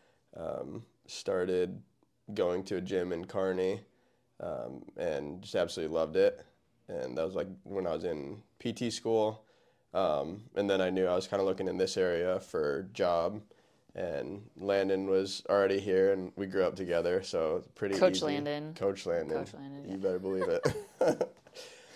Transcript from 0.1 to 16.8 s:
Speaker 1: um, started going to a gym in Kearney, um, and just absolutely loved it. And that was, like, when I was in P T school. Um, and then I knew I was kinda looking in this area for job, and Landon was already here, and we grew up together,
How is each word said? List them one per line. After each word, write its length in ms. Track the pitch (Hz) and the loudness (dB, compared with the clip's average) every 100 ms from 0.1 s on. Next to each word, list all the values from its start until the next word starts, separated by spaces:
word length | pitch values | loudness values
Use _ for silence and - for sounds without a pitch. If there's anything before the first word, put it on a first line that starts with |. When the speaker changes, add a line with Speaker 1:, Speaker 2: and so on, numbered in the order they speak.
| _ _ - | _ _ -10
Speaker 1:
um, 500 | 80 - 67 110 - _ - | -6 -6 -6 -10 -14 _ -16
started 760 | - - 92 92 90 90 95 - _ _ _ - | -10 -2 0 2 2 2 -2 -14 _ _ _ -8
going 300 | 104 87 90 95 | 0 2 2 -2
to 120 | 95 | -4
a 40 | |
gym 300 | 92 95 90 | -2 -2 0
in 120 | 85 87 | -4 -4
Kearney, 560 | 101 95 92 92 110 - _ _ _ _ - | -2 0 2 0 0 -8 _ _ _ _ -10
um, 440 | 85 67 60 67 - - | -8 -6 -8 -10 -12 -6
and 440 | 85 71 73 90 | -2 -2 -4 -10
just 140 | 104 98 | -4 -2
absolutely 400 | 82 92 78 80 | -2 -2 -2 0
loved 200 | 80 90 | 2 4
it. 300 | 98 - - _ _ _ - | 4 2 -14 _ _ _ -10
And 280 | 85 64 67 | -8 -4 -2
that 80 | 82 | -2
was, 100 | 92 | -2
like, 120 | 71 92 | -6 -8
when 240 | - 98 90 | -8 -4 -2
I 40 | |
was 120 | 80 | -2
in 400 | 90 78 69 104 - _ | -2 -4 -6 -12 -16 _
P 140 | 120 | -8
T 160 | 117 120 | -4 -4
school. 540 | - 113 113 107 110 _ _ _ _ _ | -2 0 2 2 -2 _ _ _ _ _
Um, 500 | 92 90 73 76 101 113 - | 0 2 2 -2 -6 -8 -2
and 140 | 101 | 2
then 120 | 95 | 2
I 80 | 92 | 2
knew 180 | 92 92 | 2 2
I 80 | 90 | 2
was 120 | - | 0
kinda 160 | 98 | 0
looking 240 | 98 92 92 | 2 0 -2
in 100 | 92 | 0
this 200 | 92 98 | 0 2
area 420 | 90 85 90 95 | 2 2 0 -2
for 440 | - 82 73 71 95 | -2 -2 0 0 -4
job, 480 | - 90 85 87 107 - - _ _ _ 92 | 0 2 4 2 -2 -12 -20 _ _ _ -6
and 520 | 90 71 62 101 113 - | -4 -4 -6 -10 -14 -6
Landon 500 | 98 98 98 95 95 | 2 2 4 2 2
was 360 | 95 98 - - | 2 2 -4 2
already 300 | 101 98 98 | 4 4 2
here, 320 | 101 92 95 | 2 4 6
and 200 | 95 90 - | 4 -2 -6
we 100 | 98 | -2
grew 180 | 95 90 | 2 2
up 100 | |
together, 480 | 98 | 2